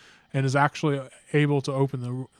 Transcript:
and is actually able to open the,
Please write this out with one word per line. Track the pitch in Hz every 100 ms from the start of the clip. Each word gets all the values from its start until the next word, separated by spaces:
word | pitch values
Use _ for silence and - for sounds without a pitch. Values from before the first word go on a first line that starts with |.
| - - _
and | 139 135
is | 139
actually | 143 - 156 139 127 - _
able | 151 147 143
to | 139
open | 135 139 127
the, | 123 127 131